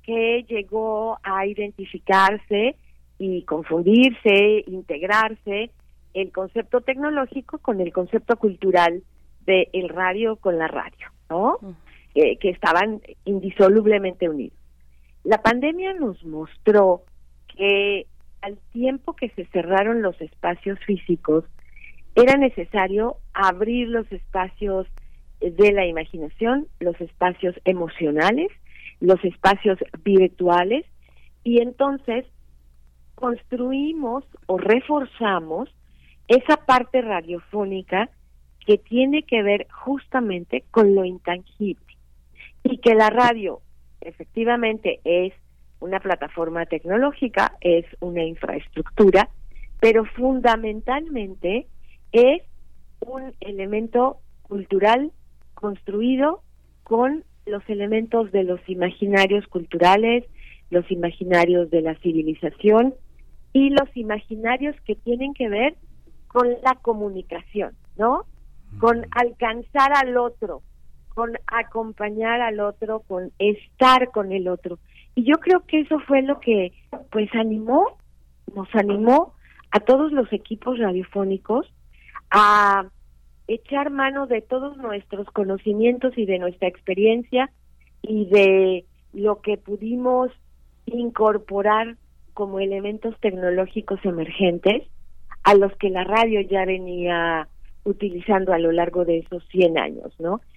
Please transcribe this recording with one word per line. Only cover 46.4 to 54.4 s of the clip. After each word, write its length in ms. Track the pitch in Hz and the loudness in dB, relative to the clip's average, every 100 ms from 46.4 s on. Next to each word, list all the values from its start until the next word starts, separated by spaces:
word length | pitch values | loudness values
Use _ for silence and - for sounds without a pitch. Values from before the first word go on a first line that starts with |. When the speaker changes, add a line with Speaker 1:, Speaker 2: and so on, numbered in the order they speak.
| 165 165 170 | -6 -4 -6
Speaker 1:
tecnológica, 880 | 160 170 202 277 285 254 196 202 - | -6 -2 0 0 -2 -4 -2 -2 -2
es 240 | 175 170 170 - | 2 2 0 -10
una 220 | 175 175 | -8 -6
infraestructura, 1040 | 165 165 - - - - - - 202 185 214 - - - - - | -6 -6 -8 -8 -10 -12 -10 2 4 4 2 -6 -16 -16 -14 0
pero 260 | 226 226 214 | 4 4 0
fundamentalmente 1600 | - 254 262 240 226 220 214 226 269 320 269 196 190 175 214 - - - - - | -2 -2 2 0 0 -4 -8 -6 -6 -6 -8 -8 -8 -4 -4 -6 -18 -20 -20 0
es 320 | 226 247 330 - - - - - - | 6 6 4 -4 -20 -20 -20 -20 -16
un 340 | 226 262 262 - | -14 -12 -14 -14
elemento 800 | 208 196 196 208 226 240 254 - - - | -12 -10 -6 -6 -2 0 0 -2 -16 -20